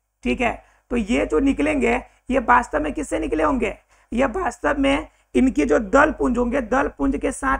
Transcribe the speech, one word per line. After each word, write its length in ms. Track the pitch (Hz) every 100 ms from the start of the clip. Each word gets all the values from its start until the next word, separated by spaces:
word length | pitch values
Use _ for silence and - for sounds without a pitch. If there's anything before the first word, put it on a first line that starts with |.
| _ _
ठीक 180 | 240 247
है। 220 | 233 - _ _ -
तो 60 | 240
ये 280 | 196 247 294
जो 140 | 311
निकलेंगे 600 | 277 269 285 302 233 240 - _ -
ये 80 | 254
वास्तव 400 | 233 247 240 302
में 140 | 302
किससे 260 | 294 277 311
निकले 240 | 320 311
होंगे? 340 | 311 269 208 - _ _ _
ये 120 | 226 269
वास्तव 500 | 226 381 - 294 285
में 300 | 269 277 311 _ _ -
इनके 300 | 254 233 285
जो 140 | 294
दल 320 | 208 269 311
पुंज 260 | 254 277 240
होंगे, 240 | 240 277
दल 260 | 220 262 285
पुंज 300 | - 277 277
के 140 | 285
साथ 260 | - 269